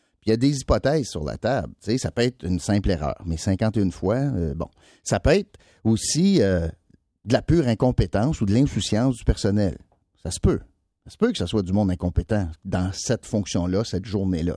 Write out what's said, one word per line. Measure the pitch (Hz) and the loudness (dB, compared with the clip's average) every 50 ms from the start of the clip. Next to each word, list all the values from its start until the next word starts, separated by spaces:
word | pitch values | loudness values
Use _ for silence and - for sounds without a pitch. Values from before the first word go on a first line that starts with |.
| _ _ _ _ | _ _ _ _
Puis | - 107 | 0 0
il | |
y | |
a | 110 117 | 2 2
des | 131 143 147 135 | 2 0 0 0
hypothèses | - - 123 104 - 131 156 160 120 - | 0 0 0 2 2 0 0 0 -2 -4
sur | - 80 76 | -6 -6 -6
la | 67 55 | -6 -6
table. | - - 110 139 123 76 57 - _ - | -4 -2 -2 -2 -2 -4 -6 -10 _ -6
Tu | 98 | -4
sais, | 120 131 | -2 -2
ça | - - | -2 -4
peut | - 120 | -2 0
être | 120 123 123 - - | -2 -2 -2 -4 -4
une | 90 92 85 | -2 -2 -2
simple | - - 101 104 95 101 | 0 0 0 2 2 0
erreur, | 90 76 76 67 - - - | 0 0 -2 -4 -6 -6 -6
mais | 85 82 | -6 -6
cinquante | 80 - 104 95 90 110 110 104 | -2 -2 -2 0 0 0 0 0
et | 113 | 2
une | 98 90 | 0 0
fois, | - - - 95 113 | 0 -2 -2 0 0
euh, | 131 139 143 123 90 85 76 71 | 0 0 -2 -2 -2 -2 -2 -4
bon. | 80 - - _ _ _ _ _ _ - | -6 -8 -10 _ _ _ _ _ _ -4
Ça | - 117 98 | -2 -2 0
peut | - 139 165 | 2 2 2
être | 202 190 - _ - _ _ _ _ - | 2 0 -4 _ -20 _ _ _ _ 0
aussi, | 110 113 104 - - - 147 185 202 196 151 | 2 2 2 0 -2 0 2 4 4 4 4
euh, | 104 98 92 85 82 80 - - _ _ _ _ _ _ _ _ - | 4 4 2 2 0 -2 -6 -10 _ _ _ _ _ _ _ _ -2
de | 101 127 | 0 0
la | - | 0
pure | - - 156 175 139 120 | 2 2 2 4 4 2
incompétence | 110 - - - - - 107 - - 98 113 151 156 - | 2 2 2 2 2 2 0 0 0 0 0 0 0 0
ou | 110 | 0
de | 98 101 | 2 2
l'insouciance | 123 143 139 - 107 92 - 107 107 127 135 120 - | 2 2 2 0 -2 -2 -2 0 0 2 0 0 0
du | - | 0
personnel. | - - - - 101 98 104 101 90 - - - _ _ _ _ _ _ _ | 0 0 2 2 0 2 2 2 0 -2 -6 -14 _ _ _ _ _ _ _
Ça | - 82 | -10 -8
se | - - | -4 0
peut. | - 196 143 - - - _ _ _ _ _ _ - | 2 2 2 0 -4 -10 _ _ _ _ _ _ -20
Ça | - | -12
se | - - | -4 0
peut | 202 254 | 0 0
que | 202 - | 0 0
ça | 95 | -4
soit | 85 110 107 | -2 0 0
du | 92 87 95 | 0 2 2
monde | 104 104 92 | 2 2 0
incompétent | 90 - 92 87 - - 87 - 107 104 95 78 80 - - | 0 -2 -2 -2 -2 -2 -2 0 0 -2 -2 -4 -8 -10 -8
dans | 98 - 92 92 95 98 | -4 -2 -2 -2 -2 -4
cette | - - - 117 - - | -6 -4 -4 -4 -4 -4
fonction-là, | - - 104 98 - - 92 87 90 92 101 113 | -4 -4 -4 -2 -2 -2 -2 -2 0 -2 -2 -2
cette | - - 87 92 | -2 -4 -6 -6
journée-là, | 98 98 101 98 95 90 78 82 87 - | -4 -4 -2 -2 0 -2 -2 -2 -2 -4